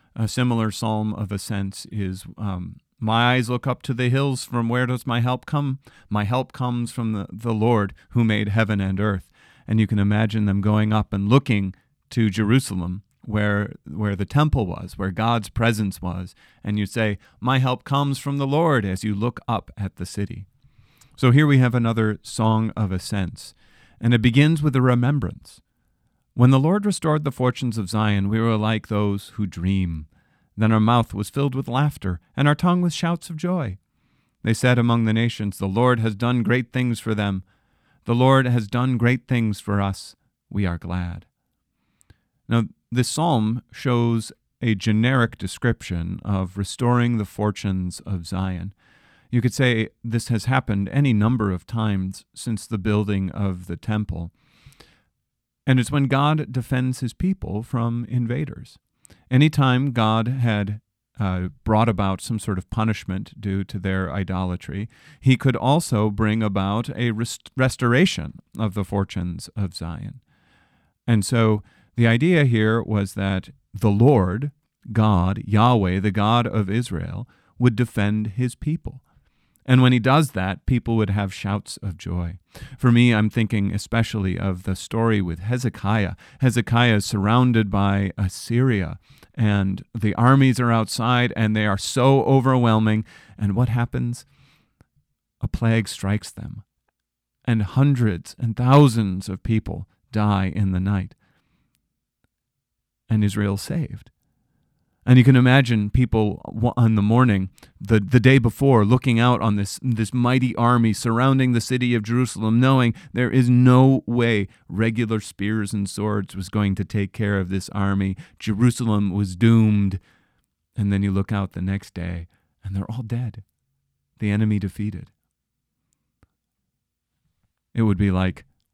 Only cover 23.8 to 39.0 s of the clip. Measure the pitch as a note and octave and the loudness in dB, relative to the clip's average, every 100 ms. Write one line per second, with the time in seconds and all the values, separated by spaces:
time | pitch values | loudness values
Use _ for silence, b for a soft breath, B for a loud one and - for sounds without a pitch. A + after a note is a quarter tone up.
23.8 | b b A#2 A#2+ A#2 A#2+ D3+ D#3+ D3 C3 | b b 2 4 4 4 4 4 0 2
24.8 | B2+ B2 B2 C#3+ F#2 - - - _ _ | 2 2 2 0 -4 -8 -18 -20 _ _
25.8 | _ _ _ _ _ - B2 C3+ D3+ G3+ | _ _ _ _ _ 4 6 6 4 0
26.8 | G3+ - D#3+ D3+ D#3 - B2+ - B2+ A2 | 0 -2 0 0 -2 -2 -2 -2 -4 -4
27.8 | F#2 A2 G#2+ G2+ G2 A2 A2+ A2 A2 A2 | -4 -2 0 0 0 0 0 0 0 -4
28.8 | - G#2 G#2 G2+ - - G2+ - F#2 G2 | -2 -2 0 -2 -6 -8 -6 -4 -2 0
29.8 | F2+ D#2+ D#2 _ _ _ _ - A2 A2 | -2 -6 -12 _ _ _ _ -2 2 2
30.8 | A2 A#2+ A#2 - G#2 - C#3 C3 C3+ B2 | 4 2 0 -4 -6 -2 -2 -4 -4 -2
31.8 | D3 - F#2+ F2+ _ - C#3+ D3 F3+ F3+ | -2 -2 -6 -6 _ -2 0 2 2 2
32.8 | F3 - E3+ E3+ - D#3 F3 F#3 A#2+ F#2+ | 0 -2 -4 -4 -8 -8 -4 -4 -4 -8
33.8 | _ _ _ _ _ _ G#2+ A2 B2+ B2 | _ _ _ _ _ _ -2 2 2 4
34.8 | A#2 A#2 A2 A2 A#2 - G#2 - G2 G2+ | 4 2 2 2 0 -2 -8 -4 -4 2
35.8 | B2+ B2 A2+ G2+ A#2+ B2 G#2 B2 A#2 B2 | 2 2 0 -2 -2 0 0 -2 -2 -4
36.8 | B2 A2+ A2+ G#2+ G2+ F#2+ - _ _ _ | -2 -4 -4 -4 -2 -4 -8 _ _ _
37.8 | _ _ - A#2 C3 C3+ B2 A#2+ G2+ B2 | _ _ -2 2 6 4 4 0 -2 -2
38.8 | C3 B2 | -2 0